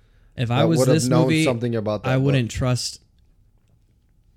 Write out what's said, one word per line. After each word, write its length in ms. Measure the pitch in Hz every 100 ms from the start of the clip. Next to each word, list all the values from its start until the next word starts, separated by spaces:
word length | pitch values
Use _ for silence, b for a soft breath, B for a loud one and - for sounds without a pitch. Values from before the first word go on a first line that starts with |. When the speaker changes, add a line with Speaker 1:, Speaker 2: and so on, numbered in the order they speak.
| _ _ _ -
Speaker 1:
If 160 | 117
I 60 | 123
Speaker 2:
that 80 | 160
Speaker 1:
was 100 | 160
Speaker 2:
would 100 | -
have 60 |
Speaker 1:
this 140 | 160 -
Speaker 2:
known 160 | 127
Speaker 1:
movie, 200 | 131 160
Speaker 2:
something 300 | 156 117 120
about 300 | 117 107 104
that 60 | 127
Speaker 1:
I 40 | 131
Speaker 2:
book. 100 | 139
Speaker 1:
wouldn't 240 | 139 113
trust, 480 | - 127 120 - - _ _ _ _ _ _ _ _ _ _ _ _ _